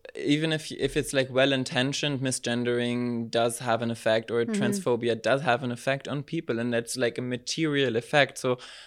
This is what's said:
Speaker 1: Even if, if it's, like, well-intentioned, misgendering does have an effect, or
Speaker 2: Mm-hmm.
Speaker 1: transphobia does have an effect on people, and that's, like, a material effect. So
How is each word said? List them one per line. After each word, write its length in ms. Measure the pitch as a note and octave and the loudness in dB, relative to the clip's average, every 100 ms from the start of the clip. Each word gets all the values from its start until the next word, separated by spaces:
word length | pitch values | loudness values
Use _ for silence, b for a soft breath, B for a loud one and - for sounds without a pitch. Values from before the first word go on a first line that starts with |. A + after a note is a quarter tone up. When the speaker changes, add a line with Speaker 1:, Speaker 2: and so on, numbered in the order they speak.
| - | -16
Speaker 1:
Even 380 | - - D3 D#3+ | -6 0 2 0
if, 180 | D#3 - | -2 -6
if 240 | - C3+ D3+ | -4 -2 0
it's, 160 | C#3 | 0
like, 160 | C#3+ C3 | 0 0
well-intentioned, 880 | B2+ C#3 C3+ B2+ D3 C3 C#3 D3 C3+ | 2 4 2 0 0 0 0 -2 -2
misgendering 1120 | C3 B2+ A#2+ A#2+ A#2+ A#2+ A#2+ A#2+ A#2+ A#2+ A#2 | -2 -2 -2 0 0 0 0 -2 -2 -2 -2
does 280 | A#2 A#2+ A#2 | 2 2 0
have 220 | B2 A#2 | 0 0
an 100 | A#2 | 0
effect, 380 | A#2 A2+ A2 A2+ | 0 2 2 2
or 140 | A#2 | 0
Speaker 2:
Mm-hmm. 180 | A#2+ G#3 | 0 0
Speaker 1:
transphobia 600 | - G3+ F3+ A#2+ A#2 A2+ | 0 0 2 2 2 0
does 200 | A2 C3+ | 2 2
have 200 | C#3 A#2+ | 4 2
an 80 | B2+ | 0
effect 380 | A#2+ - C3+ - | -4 -2 -2 -4
on 120 | C#3 | -8
people, 360 | C#3 E3 D#3+ A#2 | -6 -6 -4 -2
and 140 | A#2+ | 0
that's, 240 | A#2 A#2 B2+ | -2 -2 -2
like, 200 | A#2+ A#2+ | -2 -2
a 40 | |
material 760 | B2 B2 - - D#3 C#3+ C3 A2+ | -4 -6 -6 -2 0 2 2 0
effect. 420 | - D3+ C3 - | 2 4 4 2
So 200 | C3 B2 B B | -2 -2 B B